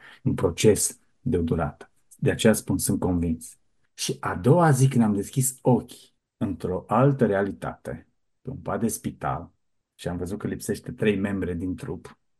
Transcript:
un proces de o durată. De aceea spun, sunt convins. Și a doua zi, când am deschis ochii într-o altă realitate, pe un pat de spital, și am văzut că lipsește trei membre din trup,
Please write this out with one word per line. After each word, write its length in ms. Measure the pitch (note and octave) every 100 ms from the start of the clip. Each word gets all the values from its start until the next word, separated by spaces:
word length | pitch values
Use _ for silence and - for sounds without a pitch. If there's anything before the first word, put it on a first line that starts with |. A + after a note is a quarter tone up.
| - -
un 120 | -
proces 640 | F2+ F#2 - A2 G2 - - _ _
de 160 | - F2
o 60 |
durată. 480 | E2 E2 C#2+ - - _ _ -
De 140 | G2+
aceea 220 | F2+ A2+
spun, 260 | G#2+ - F#2
sunt 220 | - G2
convins. 560 | F2+ F2 E2+ E2 - - _ _ _
Și 220 | - - -
a 140 | -
doua 360 | F2+ A2 E3+ D#3+
zi, 180 | B2 C3+
când 160 | A#2+
am 100 | A2
deschis 440 | G2+ G2 - B2+ -
ochii 520 | - A#2 - - - _ _ _
într-o 480 | G#2+ F2 F2+ F2+ -
altă 400 | A2 C#3 C3+ A2
realitate, 840 | G2 G2+ F2 C#2+ - - - - _ _ _
pe 80 | -
un 60 | F2+
pat 240 | - G2
de 80 | A2
spital, 640 | - - C2+ C#2 D2 - _ _ _ _
și 140 | _ F2+
am 80 | F2
văzut 220 | F2 -
că 80 | G2
lipsește 460 | G2 - - -
trei 240 | - A2 G2
membre 380 | G2+ G2+ F2+
din 200 | F2 F#2
trup, 440 | E2+ - F2 - - _